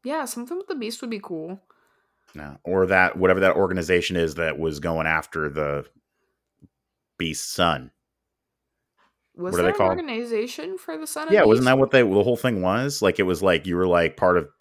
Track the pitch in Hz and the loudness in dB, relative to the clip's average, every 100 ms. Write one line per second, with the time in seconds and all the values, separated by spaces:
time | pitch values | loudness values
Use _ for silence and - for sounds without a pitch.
0 | 247 311 262 240 247 349 392 311 220 226 | -6 -6 -6 -10 -10 -10 -8 -8 -8 -10
1 | 240 220 - 165 160 190 _ _ _ _ | -10 -10 -10 -10 -10 -14 _ _ _ _
2 | _ _ _ 78 73 71 85 95 92 95 | _ _ _ -16 -16 -14 -2 0 4 4
3 | 92 92 92 92 95 87 95 92 82 90 | 2 2 2 4 4 2 0 -2 0 0
4 | 87 87 82 76 80 73 80 73 82 80 | 0 -2 -2 -2 -4 -4 -6 -4 -6 -2
5 | 78 80 - 82 76 73 73 71 71 _ | -2 -2 -4 -6 -6 -4 -4 -4 -10 _
6 | _ _ _ _ _ _ _ _ _ _ | _ _ _ _ _ _ _ _ _ _
7 | _ - 85 76 - - 87 69 64 _ | _ -8 -8 -6 -10 0 0 0 -8 _
8 | _ _ _ _ _ _ _ _ _ _ | _ _ _ _ _ _ _ _ _ _
9 | _ _ _ - 180 180 180 415 190 185 | _ _ _ -10 -4 0 0 2 0 0
10 | 311 226 240 220 247 277 330 381 - 320 | -4 -8 -6 -6 -6 -10 -12 -12 -12 -12
11 | 311 - 311 208 120 113 127 135 131 135 | -10 -10 0 4 6 6 6 4 4 4
12 | 113 98 107 120 131 104 92 107 139 143 | 4 4 2 0 0 0 0 0 -2 0
13 | 98 87 90 85 95 82 92 87 92 87 | 0 2 0 2 2 2 0 0 2 2
14 | 82 - 92 87 76 _ | 2 2 2 2 0 _